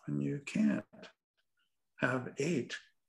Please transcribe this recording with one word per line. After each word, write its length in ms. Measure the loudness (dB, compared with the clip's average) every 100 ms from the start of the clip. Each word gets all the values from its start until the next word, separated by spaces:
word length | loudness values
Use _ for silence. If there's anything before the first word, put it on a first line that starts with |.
| -4
and 160 | -2
you 180 | -2 -4
can't 400 | -2 2 4 2 -2 -14 -20 _ _ _ _ _ _ _ _ -2
have 280 | 0 0 -2 -2
eight 380 | 0 0 -2 -8 -12 _